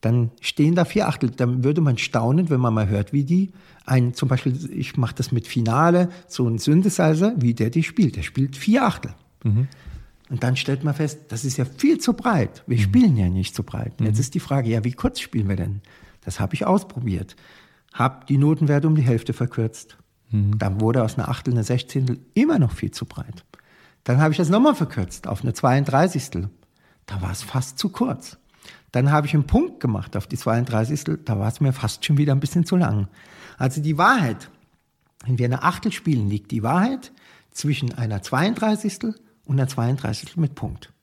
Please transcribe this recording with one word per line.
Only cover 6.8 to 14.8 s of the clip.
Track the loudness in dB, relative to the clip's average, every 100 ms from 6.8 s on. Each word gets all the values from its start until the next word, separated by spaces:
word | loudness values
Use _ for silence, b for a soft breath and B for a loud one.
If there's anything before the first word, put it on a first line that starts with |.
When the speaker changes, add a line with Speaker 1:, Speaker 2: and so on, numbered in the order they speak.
| 4 2 2 4 2 2
Speaker 1:
wie | 0
der | 0 0
die | 0
spielt. | -2 2 0 0
Der |
spielt | -8 -2 -4 -2
vier | 0 2 2
Achtel. | -2 -10 -14 _ _
Speaker 2:
Mhm. | 0 0 0 B B B B B _
Speaker 1:
Und | -2
dann | 0 0
stellt | -2 -2
man | -2
fest, | -2 -4 -4 -12
das | -6
ist | -6 -2
ja |
viel | -4 0 2 2
zu | 0
breit. | 0 0 2 0 -4 -4
Wir | 0
Speaker 2:
Mhm. |
Speaker 1:
spielen | 4 6 6 6
ja | 2
nicht | 0 -2
so | -4
breit. | -8 -6 -8 -2
Jetzt | 0
Speaker 2:
Mhm. | 0
Speaker 1:
ist | 0
die | -4
Frage, | -2 -2 0
ja, | 0